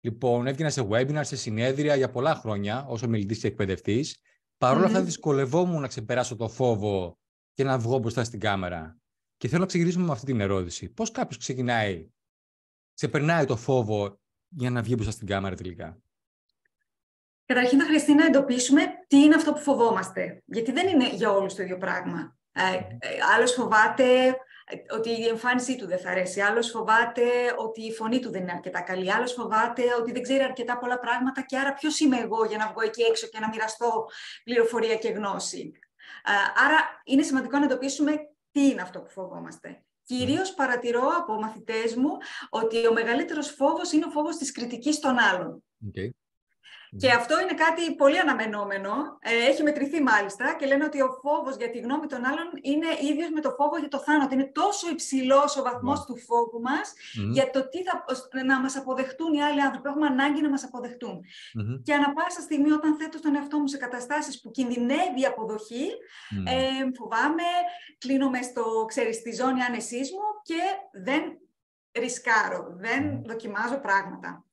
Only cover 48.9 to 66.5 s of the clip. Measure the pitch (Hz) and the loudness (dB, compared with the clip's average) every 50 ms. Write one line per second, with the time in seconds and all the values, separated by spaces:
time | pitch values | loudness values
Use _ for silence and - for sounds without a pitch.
48.9 | 208 262 311 - - _ - 220 233 233 233 262 277 302 311 294 294 294 277 277 | -4 -4 -6 -8 -10 _ -2 0 2 4 4 4 4 4 2 0 2 0 -2 -2
49.9 | 285 330 285 247 220 208 196 196 - - 247 285 320 320 294 269 277 277 302 302 | 0 0 4 4 4 4 2 0 -6 -2 -2 -2 -2 -2 0 2 2 2 2 0
50.9 | 294 277 269 262 254 - - 277 302 320 - 262 254 202 240 226 233 240 202 240 | 2 0 0 0 0 -4 -2 0 0 0 0 -4 -6 -6 -6 -6 -6 -6 -4 -4
51.9 | 269 302 302 285 277 247 240 262 285 330 339 349 330 277 - 269 285 302 330 330 | -4 -4 -4 -6 -8 -4 -2 -2 -2 -2 -6 -8 -10 -8 -2 -2 0 0 0 -2
52.9 | 320 - 262 285 302 285 339 320 320 302 294 262 247 - 285 294 330 339 294 285 | -2 -2 0 -2 0 -2 -2 -4 -4 -2 -2 -4 -2 0 0 0 0 -2 -4 -4
53.9 | - 269 - - 302 302 277 262 262 262 277 269 - 302 339 415 403 - - 349 | -6 -6 0 2 4 4 4 2 2 0 0 0 0 0 0 0 0 -2 -4 -6
54.9 | 302 - - - 269 262 254 254 269 277 294 285 285 269 247 247 247 247 254 247 | -6 -6 -6 -2 -2 0 4 6 6 6 6 4 0 -2 -2 -2 -4 -2 -2 -2
55.9 | 285 - - - 240 240 - - 233 233 233 226 233 233 233 254 277 330 415 415 | -2 -2 -4 -10 -12 -14 -6 0 2 2 2 0 -4 -6 -4 -2 -2 -2 -4 -6
56.9 | - - - - - 113 101 101 123 269 269 262 - 269 262 - - 349 370 370 | -12 -18 -20 -12 -8 -4 -4 0 2 2 2 2 2 -2 -2 -2 -6 -6 -4 -4
57.9 | 339 - - - 262 - - - - 262 254 262 269 262 254 269 269 277 269 254 | -4 -4 -4 -6 -8 -8 -8 -10 -8 -4 2 2 2 2 2 -2 -4 -6 -6 -4
58.9 | 262 262 262 262 - - 330 330 302 294 285 294 294 277 277 277 - 254 - 285 | -4 -4 -4 -6 -6 -6 -2 0 0 2 2 0 2 2 2 0 0 -2 -6 -4
59.9 | 277 294 302 285 262 254 269 294 294 294 302 294 269 269 - - - 247 - 240 | -2 0 2 2 2 2 2 2 2 0 0 0 0 -2 -4 -8 -12 -10 -10 -10
60.9 | - - 240 208 190 175 - - - - - - - 113 104 107 123 135 - - | -10 -10 -10 -10 -10 -12 -14 -18 -20 -20 -20 -10 -8 -6 -4 -4 -6 -6 -2 0
61.9 | 294 285 285 277 285 - 339 349 359 349 294 - 311 277 285 302 302 302 311 311 | 2 2 2 2 0 -2 -4 -4 -4 -8 -6 -4 0 2 4 4 4 4 4 2
62.9 | 294 - 311 302 320 311 - 302 277 294 277 - 294 302 285 269 277 269 254 247 | 0 0 -2 -8 -8 -4 -2 0 0 0 -2 -2 -2 -2 -2 -2 -4 -6 -8 -8
63.9 | 247 247 240 - 285 302 294 277 254 - _ 226 - - 262 240 247 240 240 240 | -8 -8 -6 -4 -4 -4 -4 -6 -10 -14 _ -12 -4 -4 -2 -2 0 -2 0 0
64.9 | 277 320 370 359 269 262 262 247 - 220 220 220 214 214 - - 233 240 285 392 | 2 2 0 0 0 0 0 0 0 -2 -6 -6 -6 -8 -10 -10 -8 -6 -6 -6
65.9 | 466 - - - - - - - - 196 185 190 | -6 -10 -16 -20 -20 -20 -16 -10 -8 -6 -4 -2